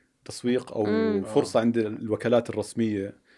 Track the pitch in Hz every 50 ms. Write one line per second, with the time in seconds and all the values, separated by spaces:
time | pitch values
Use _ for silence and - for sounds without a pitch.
0 | _ _ _ _ - - - - - 123 123 127 - - - 113 104 104 107 110
1 | 110 107 101 98 95 - - 147 143 - - 120 113 117 120 120 110 104 107 -
2 | 117 107 107 - - 117 120 117 113 - 104 104 104 - - 117 113 110 104 98
3 | 98 101 - _ _ _ _